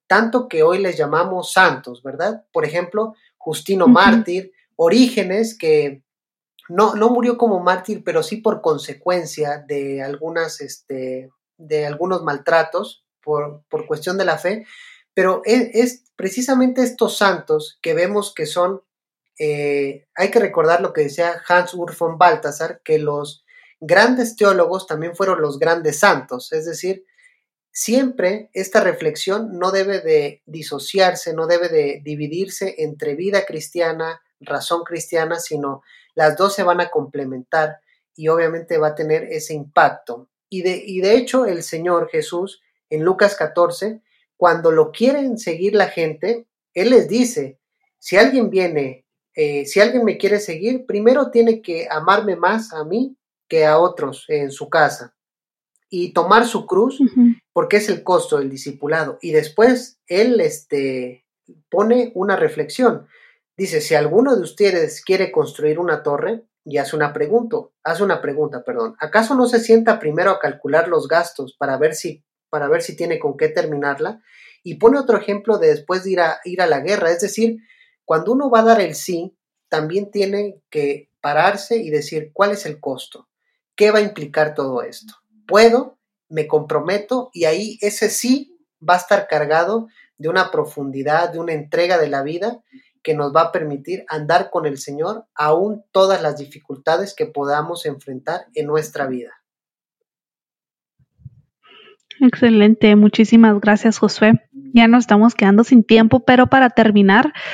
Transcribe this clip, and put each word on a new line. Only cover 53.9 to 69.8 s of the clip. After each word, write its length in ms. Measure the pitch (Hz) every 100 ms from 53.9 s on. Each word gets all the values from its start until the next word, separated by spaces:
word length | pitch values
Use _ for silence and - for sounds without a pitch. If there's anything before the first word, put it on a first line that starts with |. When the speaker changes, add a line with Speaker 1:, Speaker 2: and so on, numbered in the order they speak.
| 175 139 127 -
Speaker 1:
en 240 | 151 143
su 180 | 135 147
casa 460 | 165 143 - 120 _ _ _ _ _ _ _ _
y 220 | 180 175
tomar 320 | 175 170 220 233
su 200 | 208 -
cruz, 340 | 190 254 277
Speaker 2:
Ujú. 360 | 269 254 240 233 _
Speaker 1:
porque 240 | 175 160 208
es 100 | 214
el 160 | 170
costo 360 | - 180 - 147
del 100 | 135
discipulado". 720 | 135 143 143 - 160 147 -
Y 100 | 170
después 680 | 156 151 - 240 247 - _ -
Él, 340 | 185 240 233
este, 840 | 160 151 - 143 135 131 123 123 _ _ _ _ _
pone 420 | 175 220 247 233 180
una 200 | 202 185
reflexión. 720 | 156 156 147 - 247 160 - _ _ _ _ -
Dice, 240 | 190 160
"Si 160 | - 156
alguno 400 | 147 185 277 226
de 60 |
ustedes 600 | 170 - 202 175 151 -
quiere 280 | - 185 185
construir 480 | 160 143 - 151 156
una 240 | 175 151
torre", 400 | 151 143 160 226 - _
y 140 | - 143
hace 180 | - 151
una 160 | 147
pregunta, 440 | 151 151 226 240 151 - _
hace 200 | 156 170
una 180 | 202 165
pregunta, 420 | 143 143 147 127
perdón, 320 | - 120 113 -
"¿acaso 360 | 156 214 226 269
no 100 | 240
se 120 | 240
sienta 400 | 226 226